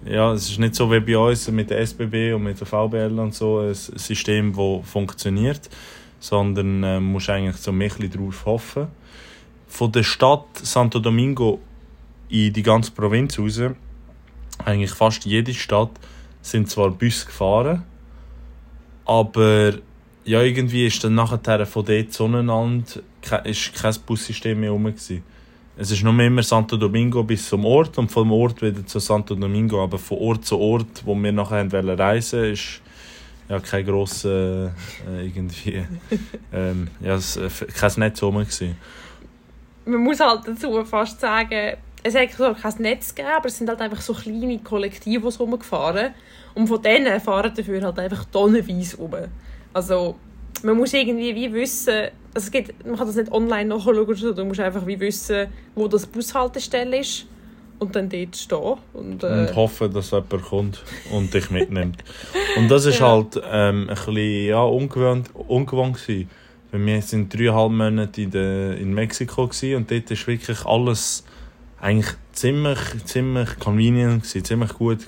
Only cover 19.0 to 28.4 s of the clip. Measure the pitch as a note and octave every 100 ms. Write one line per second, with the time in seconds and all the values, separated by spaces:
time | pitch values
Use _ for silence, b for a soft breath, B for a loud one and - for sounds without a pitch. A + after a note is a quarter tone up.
19 | - A2+ G#2+ - G#2+ G#2+ G#2 G#2 - -
20 | - _ - A2+ B2+ B2 B2+ B2 A#2+ -
21 | A2 A2+ A2+ A#2 - G#2+ G#2 - G#2 G#2+
22 | A2 - A2+ A#2+ A#2+ A2+ A#2 A#2+ A#2 -
23 | - - - G#2+ - G#2+ - - A2 G#2+
24 | - A2 - A2 A2+ A2 A2 G#2 G#2+ G#2+
25 | - F2+ - B B B B - G2 G2
26 | G#2+ A#2+ A#2+ B2 A2 A2+ A2 A2+ G#2 A2
27 | A#2+ A#2+ A2 A2 - G2+ G#2 C3+ D#3+ -
28 | A#2 - A2 A2